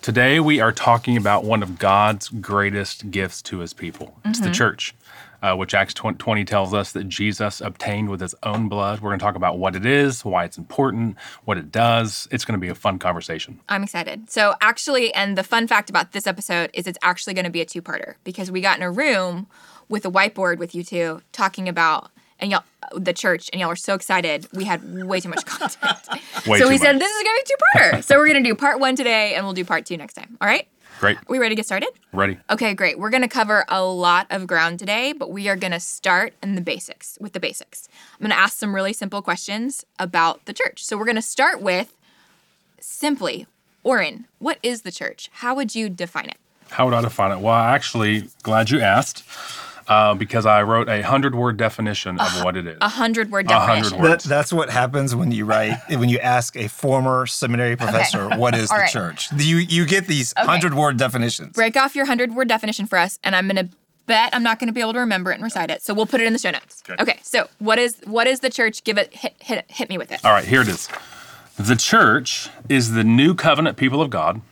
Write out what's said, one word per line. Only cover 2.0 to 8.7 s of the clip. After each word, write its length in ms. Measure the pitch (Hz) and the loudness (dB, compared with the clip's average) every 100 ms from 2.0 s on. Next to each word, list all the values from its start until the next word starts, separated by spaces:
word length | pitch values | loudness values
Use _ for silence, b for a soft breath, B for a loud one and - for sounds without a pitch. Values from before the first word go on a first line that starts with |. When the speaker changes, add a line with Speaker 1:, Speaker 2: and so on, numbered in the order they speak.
| 104 107 - | 4 2 -6
Speaker 1:
greatest 800 | 117 95 101 101 101 98 - 104 | -12 -2 0 0 -2 -6 -10 -8
gifts 320 | 95 92 - | -4 -4 -6
to 160 | - 95 | -10 -10
his 140 | 85 | -10
people. 420 | - 87 - - _ | -10 -12 -12 -18 _
It's 140 | 214 226 | -6 -2
the 60 | |
Speaker 2:
Mm-hmm. 80 | 185 | -2
Speaker 1:
church, 420 | 180 113 - - - B B B B | 2 2 0 -10 -12 B B B B
uh, 120 | 98 92 | -2 -2
which 180 | 92 | 0
Acts 180 | 101 98 | 2 0
twen-, 220 | - 113 | -2 -6
twenty 300 | 92 - 107 | -4 -2 -2
tells 280 | 98 104 95 | 0 0 0
us 200 | 101 95 | -2 -4
that 160 | 95 98 | -8 -8
Jesus 520 | 87 104 101 107 - | -4 -4 -2 -6 -6
obtained 480 | 107 98 - 104 107 | -10 -8 -6 -4 -4
with 120 | 95 | -6
his 120 | 92 - | -8 -8
own 240 | 113 107 | -6 -2
blood. 320 | 110 | -2